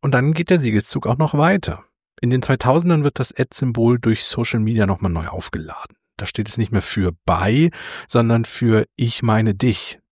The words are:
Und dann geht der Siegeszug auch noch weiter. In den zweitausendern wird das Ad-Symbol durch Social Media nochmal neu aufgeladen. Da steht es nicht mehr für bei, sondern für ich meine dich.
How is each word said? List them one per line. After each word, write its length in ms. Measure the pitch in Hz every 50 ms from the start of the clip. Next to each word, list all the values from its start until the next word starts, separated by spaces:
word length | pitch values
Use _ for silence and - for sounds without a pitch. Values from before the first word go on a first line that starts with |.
| -
Und 100 | 143 135
dann 220 | 123 135 143 160
geht 160 | 160 170 -
der 80 | 185 175
Siegeszug 480 | 139 120 107 101 110 - - - -
auch 100 | - 120
noch 160 | 127 156 151 -
weiter. 520 | 147 151 170 196 196 - - - - - _ _ _ _ _ _ -
In 80 | - 123
den 140 | 123 127 127
zweitausendern 640 | - 131 - - 127 131 160 170 175 170 156 147
wird 160 | 143 - -
das 140 | 131 - -
Ad-Symbol 640 | - 135 - - - - 127 117 117 117 117 123 123
durch 240 | 117 113 113 - -
Social 360 | - - - 117 - - 117
Media 240 | 107 110 117 113 104
nochmal 280 | 95 98 87 - 95 85
neu 160 | 82 82 -
aufgeladen. 680 | - 95 - - - 95 78 78 - - - - _ _ _ _ _ -
Da 80 | 104
steht 220 | - - - 107 107
es 100 | - -
nicht 140 | 113 - -
mehr 100 | 101 -
für 300 | - - - 95 87 82 _ _
bei, 460 | - 90 80 90 101 113 139 160 170 - - - - - - -
sondern 380 | _ - 123 117 113 117 117 113
für 400 | - - - 123 117 110 110 107 - _
ich 260 | - 117 117 - - -
meine 320 | 117 110 110 110 110 101
dich. 440 | 95 - 127 107 - - - - - _ _